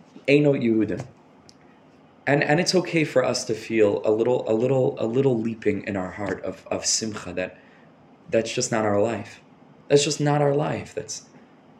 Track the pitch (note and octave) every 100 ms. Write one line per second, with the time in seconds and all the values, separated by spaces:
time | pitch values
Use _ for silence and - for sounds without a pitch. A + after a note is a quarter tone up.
0 | - - - C#3+ D3 C3+ A#2 A2+ G#2 F2
1 | - - - - - - - - - _
2 | - _ - C#3+ C#3 D3+ F3+ F#3 - E3
3 | D3 C3+ G#2 A#2+ - A2 - A2 G#2 -
4 | A2+ G#2+ A#2 B2 - A2 B2+ C3+ B2+ -
5 | A2+ A#2 C#3 A#2 A2+ A2+ G#2+ G2 - G2
6 | F#2 F#2 G2 F#2+ - F#2 - G2 - -
7 | A2 G2+ - F2+ F#2 - - - - -
8 | - - - A2+ A2+ - A#2+ A2+ A2 G2+
9 | A2 G#2+ G#2 - - - - - - C#3+
10 | D3+ D3 D3 D3 C#3+ C#3+ D#3 A2+ F2+ -
11 | - - - - - - -